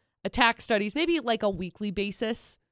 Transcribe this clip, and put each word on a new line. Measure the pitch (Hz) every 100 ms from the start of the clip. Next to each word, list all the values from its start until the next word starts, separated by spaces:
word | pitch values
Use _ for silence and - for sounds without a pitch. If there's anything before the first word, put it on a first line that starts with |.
| _ _
attack | 202 - 240 233
studies, | - 214 208
maybe, | 277 330 339
like, | 233 226
a | 208
weekly | 190 185 - 208
basis. | 190 202 196 220 226 - - _